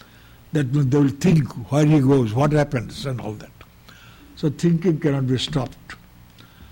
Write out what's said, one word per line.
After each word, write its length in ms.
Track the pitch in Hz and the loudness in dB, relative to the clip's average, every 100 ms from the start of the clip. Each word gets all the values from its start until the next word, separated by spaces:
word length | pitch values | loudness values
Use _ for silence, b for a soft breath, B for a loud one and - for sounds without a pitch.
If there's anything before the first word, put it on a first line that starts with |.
| B B B B B | B B B B B
That 220 | 156 131 | -4 -2
means 140 | 139 139 | 0 2
they 100 | 143 | 2
will 100 | 143 | 2
think 380 | 131 185 165 123 - 110 | 2 2 2 0 -6 -4
where 160 | 139 151 | 2 4
he 140 | 156 | 4
goes, 340 | 131 139 117 | 4 4 2
what 160 | 110 147 | 0 2
happens, 560 | 151 143 120 98 - 139 | 2 0 -4 -8 -10 -8
and 140 | 123 | -8
all 140 | 104 | -10
that. 180 | 107 - - - _ B B B B B | -12 -16 -20 -20 _ B B B B B
So 160 | B 160 | B -6
thinking 480 | - 170 170 190 156 | 0 0 2 0 0
cannot 300 | 160 139 131 | 0 -2 -2
be 100 | 127 | -2
stopped. 560 | - - 120 - - - - - - B B B B | -2 -4 -6 -10 -20 -20 -20 -20 -20 B B B B